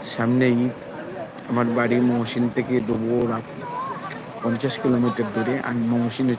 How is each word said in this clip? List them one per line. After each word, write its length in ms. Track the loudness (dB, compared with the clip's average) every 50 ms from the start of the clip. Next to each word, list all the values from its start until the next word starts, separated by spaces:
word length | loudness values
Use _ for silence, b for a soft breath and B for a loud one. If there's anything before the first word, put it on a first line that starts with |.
| -8 -8 -4
সামনে 320 | 0 2 2 4 4 6 6 6 4 2
ঈদ, 120 | 0 -2 -4 -12 -12 -12 -10 -10 -10 -10 -10 -10 -10 -12 -14 -8 -2
আমার 160 | 0 2 2 2 2 2
বাড়ি 200 | 2 4 4 4 4 4
মহসিন 360 | 4 2 0 -2 0 0 0 0 0
থেকে 180 | -2 -2 2 0 0 2 2
দুবুরা 480 | -2 0 0 0 2 2 2 0 0 -4 -6 -8 -12 -10 -10 -8 -6 -6 -6 -6 -8 -8 -8 -10 -10 -10 -12 -12 -12 -4
পঞ্চাশ 340 | -2 -2 -2 0 0 -2 -2 0
কিলোমিটার 460 | 2 2 4 4 4 2 2 0 -2 -2 -2
দূরে। 200 | -2 0 0 0 -2 -2 -2
আমি 140 | -2 0 0 2 2
মহসিনে 420 | 2 2 0 0 0 0 0 0